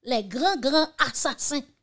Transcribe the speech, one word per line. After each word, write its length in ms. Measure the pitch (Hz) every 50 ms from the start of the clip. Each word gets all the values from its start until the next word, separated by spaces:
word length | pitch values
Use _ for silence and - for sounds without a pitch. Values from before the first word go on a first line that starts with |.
| _
lè 160 | 233 254 226 208 196
gran, 320 | 180 247 294 381 392 285
gran 300 | 226 269 277 311 311 311 - - 311
asasen. 580 | 254 - - - - 247 - - - 294 294 269 - _ _